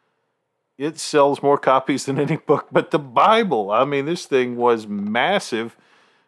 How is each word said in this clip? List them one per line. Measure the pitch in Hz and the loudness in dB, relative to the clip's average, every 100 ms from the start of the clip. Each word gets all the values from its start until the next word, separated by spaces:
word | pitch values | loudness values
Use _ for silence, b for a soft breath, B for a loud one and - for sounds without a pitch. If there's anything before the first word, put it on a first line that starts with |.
| _ _ _ _ _ _ _ - | _ _ _ _ _ _ _ -10
It | 147 156 | -10 -8
sells | - 151 143 139 | -2 2 4 2
more | 139 143 | 2 2
copies | 143 131 135 135 - | 4 2 2 -2 -2
than | 139 | -4
any | 143 156 | -2 -2
book | - 139 - | 0 -2 0
but | 175 - | -2 0
the | 156 | -4
Bible. | 139 123 180 220 208 117 98 | -2 2 4 4 2 -2 0
I | 110 143 | 0 0
mean, | 143 143 | -2 -4
this | 175 - | -8 -2
thing | 135 123 120 | 0 0 0
was | 120 117 107 | 0 0 -2
massive, | 104 101 117 151 196 - 110 113 - b b b b | -8 -4 -2 0 -2 -2 -6 -6 -12 b b b b